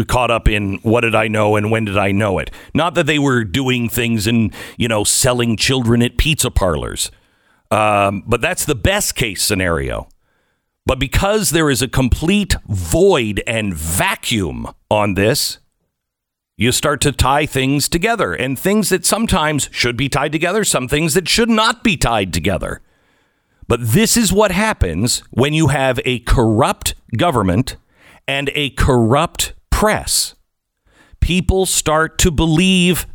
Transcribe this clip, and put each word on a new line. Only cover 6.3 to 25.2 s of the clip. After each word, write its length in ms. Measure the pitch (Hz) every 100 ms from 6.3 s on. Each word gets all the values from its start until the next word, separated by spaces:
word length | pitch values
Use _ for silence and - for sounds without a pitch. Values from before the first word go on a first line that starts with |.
| 156 127
parlors. 600 | - 95 76 58 50 - - _ _ _ _ _
Um, 520 | 104 107 104 101 101 -
but 140 | 117
that's 240 | 143 180 -
the 100 | 135
best 400 | 165 202 196 -
case 280 | 123 90
scenario. 680 | - 98 92 82 67 55 - _ _ _ _ _ _ _ -
But 120 | 131
because 520 | 135 - 196 214 202
there 180 | 165 156
is 140 | 131
a 60 | 131
complete 680 | - 127 - 156 202 202 - -
void 760 | 101 85 165 196 170 110 101 -
and 280 | 113 104 82
vacuum 960 | 80 82 185 214 - 117 90 62 57 - _
on 240 | 107 104 92
this, 440 | 104 143 - - _ _ _ _ _ _ _ _ _ _
you 160 | 107
start 300 | 123 156 143
to 100 | 147
tie 320 | 131 127 139 156
things 420 | 135 131 143 -
together, 460 | 175 196 233 131
and 260 | 82 127 131
things 300 | 185 214 185
that 160 | 180 -
sometimes 640 | 202 226 190 151 151 -
should 280 | - 120 120
be 100 | 139
tied 240 | 139 147
together, 320 | 151 170 202 156
some 240 | 147 127
things 240 | 147 165
that 160 | 151 175
should 220 | - 233
not 340 | 220 220 247 240
be 120 | 170
tied 360 | 131 113 98
together. 480 | 85 82 87 50 50 _ _ _ _ _ _ _ _ -
But 120 | 117 117
this 240 | 127 226 233
is 160 | 214
what 180 | 190 214
happens 720 | 180 220 214 92 80 117 -